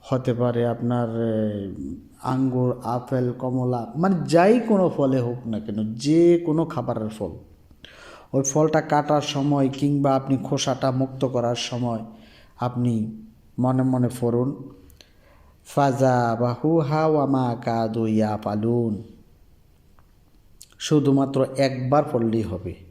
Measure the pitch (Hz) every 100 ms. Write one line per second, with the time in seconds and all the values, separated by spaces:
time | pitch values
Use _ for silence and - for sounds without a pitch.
0 | - 131 127 117 120 117 120 117 120 123
1 | 117 113 117 110 107 104 98 87 69 -
2 | - - 127 131 131 127 127 123 123 123
3 | 123 131 123 123 127 127 123 123 113 135
4 | 185 180 135 160 185 240 226 202 175 -
5 | 139 131 120 123 117 107 - 104 107 113
6 | 139 160 170 170 170 156 160 - 123 110
7 | 107 - 92 76 - - - - - -
8 | - - - 135 135 156 156 156 151 147
9 | 147 147 139 143 139 143 135 135 143 143
10 | 139 135 135 131 - 139 - 127 135 127
11 | 131 131 131 127 117 120 - 123 120 113
12 | 110 - - - - - 123 123 123 113
13 | 107 - - - - - 127 131 131 127
14 | 120 - 120 120 127 - - - - -
15 | - - - - - - - - 139 127
16 | 131 123 120 113 120 120 156 165 139 156
17 | 160 156 135 135 127 117 120 117 113 113
18 | 113 110 107 104 107 104 113 120 117 98
19 | - - - - - - _ _ _ -
20 | - _ _ _ _ - - _ - 151
21 | 135 139 139 139 131 - 135 127 127 143
22 | 147 123 113 110 98 90 90 - -